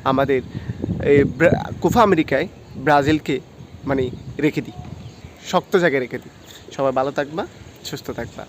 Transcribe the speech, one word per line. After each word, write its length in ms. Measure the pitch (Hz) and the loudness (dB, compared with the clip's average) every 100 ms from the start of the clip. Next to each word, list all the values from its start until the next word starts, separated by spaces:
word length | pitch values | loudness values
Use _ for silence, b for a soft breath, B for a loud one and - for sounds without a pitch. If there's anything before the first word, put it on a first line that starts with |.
আমাদের 360 | 139 131 135 131 - B B B B - 143 | 0 0 2 0 -2 B B B B -2 4
এই 100 | 143 139 - | 4 4 4
ব্রা-, 220 | 175 - - - | 4 4 -2 -2
কোপা 200 | 170 247 | 2 4
আমেরিকায় 440 | 208 170 - 139 180 - - - | 6 4 2 0 -2 -10 -18 -4
ব্রাজিলকে 520 | 135 147 139 156 - 131 - - - - 135 | 2 4 4 0 0 -4 -6 -20 -20 -12 -4
মানে 160 | 135 127 - - - | -2 -2 -6 -12 -2
রেখে 180 | 147 151 - | 0 0 -8
দিই, 100 | - - - - - - - - | -14 -16 -16 -16 -18 -20 -18 -2
শক্ত 220 | 185 - 196 | -2 2 2
জায়গায় 200 | 170 135 | 4 2
রেখে 140 | 123 131 | -2 -8
দিই। 140 | - - - B - - | -12 -20 -20 B -14 -2
সবাই 160 | 135 131 | 0 0
ভালো 120 | 135 139 | -2 -2
থাকবা, 240 | 143 160 294 - - - | -6 -6 -10 -12 -20 -16
সুস্থ 220 | - 143 - 117 | -12 -12 -10 -10
থাকবা 240 | 117 - | -10 -12